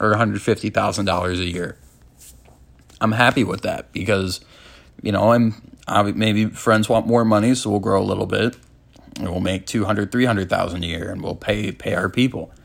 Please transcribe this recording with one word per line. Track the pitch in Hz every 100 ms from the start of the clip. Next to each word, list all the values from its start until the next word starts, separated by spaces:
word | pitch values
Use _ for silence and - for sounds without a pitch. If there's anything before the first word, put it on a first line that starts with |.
or | 107
a | 107
hundred | 113 101
fifty | - 104 107
thousand | 104 101 104
dollars | 98 87 90 90
a |
year. | 90 87 87 - - _ - _ - - - - - _ _ -
I'm | 113
happy | 110 123 139
with | 98 95
that | 92 85 -
because, | - 98 98 92 - - - - - - -
you | 107
know, | 98 107
I'm, | 120 113 107 - - -
I, | 104
maybe | 101 101 110 107 107
friends | - - 110 104
want | 113 110
more | 117
money, | 113 107 113
so | 127 107
we'll | 101
grow | 101 98
a | 98
little | 98 101
bit | 101 113 - - _ _ - - -
and | 92
we'll | 90
make | 95 95 -
two | 113
hundred, | 98 104 101
three | 123
hundred | 127 107 90
thousand | 95 90 87
a | 85
year | 85 87
and | 92
we'll | 92
pay, | 90 - 107 104
pay | 87 -
our | 101 95
people. | - 127 104 80 -